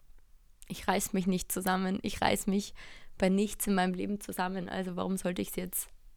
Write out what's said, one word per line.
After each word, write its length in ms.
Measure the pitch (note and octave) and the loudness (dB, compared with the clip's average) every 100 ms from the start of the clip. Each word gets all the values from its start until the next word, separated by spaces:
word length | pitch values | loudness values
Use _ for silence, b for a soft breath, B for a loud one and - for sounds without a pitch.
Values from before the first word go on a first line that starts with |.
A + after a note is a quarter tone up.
| - - - - - - - | -20 -20 -20 -20 -20 -18 -12
Ich 200 | F#3 - | -4 0
reiß 260 | F#3 - | 2 2
mich 120 | F#3+ F3+ | 2 2
nicht 260 | F#3 - | 2 0
zusammen. 480 | F#3 F#3+ F#3 F#3 G3 | -2 2 2 2 0
Ich 200 | G3+ - | -2 2
reiß 260 | - G3+ - | 4 4 2
mich 260 | G3 - B B B B - | 2 0 B B B B 2
bei 120 | F#3 | 4
nichts 360 | G3 G#3 - G3 | 4 2 0 2
in 80 | F#3+ | 4
meinem 180 | F#3 | 4
Leben 260 | F3+ G3 G#3 | 0 -2 -4
zusammen. 480 | - - F3+ F#3+ F3+ | -4 -4 -2 -4 -4
Also 280 | F#3+ F#3 F3+ | -4 -2 -2
warum 200 | F#3 F#3+ | 0 0
sollte 240 | F3+ F#3 | 0 -2
ich's 140 | G3 - | -2 -4
jetzt 320 | F#3 - - - - | -4 -6 -8 -12 -20